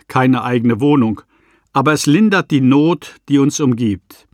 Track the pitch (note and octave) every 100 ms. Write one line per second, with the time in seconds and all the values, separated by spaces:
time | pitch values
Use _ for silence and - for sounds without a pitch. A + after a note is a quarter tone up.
0 | _ C3 C3 B2 A#2+ B2 A#2+ A2+ D3 D3
1 | A2 G#2 _ _ _ _ _ C3+ C#3 D3
2 | D3 D#3+ A3 F#3+ - C#3 C3 C#3 D#3 E3+
3 | - - - C#3 C#3 D3+ C#3 A#2 A2+ F#2+
4 | _ - _